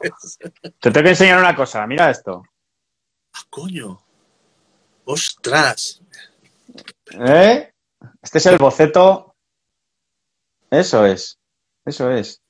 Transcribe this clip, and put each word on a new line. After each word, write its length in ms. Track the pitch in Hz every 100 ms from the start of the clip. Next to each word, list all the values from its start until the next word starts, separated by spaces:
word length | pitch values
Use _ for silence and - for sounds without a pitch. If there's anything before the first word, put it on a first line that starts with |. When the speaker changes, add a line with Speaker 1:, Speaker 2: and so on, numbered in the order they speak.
| 180 - - - 175 - - -
Speaker 1:
te 100 | 120
tengo 140 | 123
que 60 | 165
enseñar 280 | 180 185 185
una 160 | 180
cosa, 320 | 139 127 110 107
mira 240 | 147 165
esto. 320 | 127 - 90 - _ _ _ _ _ _ _ _
Speaker 2:
Ah, 80 | - -
coño. 500 | - 180 170 110 92 _ _ _ _ _ _ _ _ _ _ -
Ostras. 920 | 143 - - 120 143 139 113 - - _ - - _ _ _ _ - - - _
Speaker 1:
¿Eh? 600 | - 123 156 202 262 - _ _ _ - _
Este 180 | - 160
es 80 | 175
el 120 | 180
boceto. 760 | 139 - 156 180 185 190 - _ _ _ _ _ _ _ _ _ _ _ _ _ _
Eso 380 | 147 180 113 101
es, 320 | 95 - - _ _ _ _
eso 260 | - 147 127
es. 320 | 123 101 - _